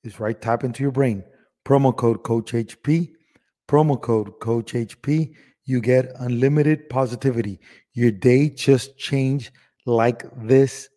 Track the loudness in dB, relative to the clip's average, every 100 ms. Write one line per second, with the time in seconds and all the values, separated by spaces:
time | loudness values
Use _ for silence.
0 | -16 -8 -6 -4 -2 -2 -4 -4 -4 0
1 | 0 -2 -10 _ _ _ 2 4 4 2
2 | 0 0 -2 -4 -2 -6 -6 -8 -2 -2
3 | -2 _ _ _ _ _ 0 2 2 -2
4 | -2 -2 -2 -10 -4 -4 -4 -8 -8 -10
5 | -4 -2 -2 _ _ _ -4 -2 2 2
6 | 0 -8 -6 0 2 2 2 0 -2 -4
7 | -2 -2 -2 -2 -6 -10 _ -20 _ 0
8 | 0 2 2 4 2 -2 2 2 0 _
9 | -6 -2 0 -2 -6 _ _ _ -2 2
10 | 2 -2 -12 -14 2 4 4 -2 -20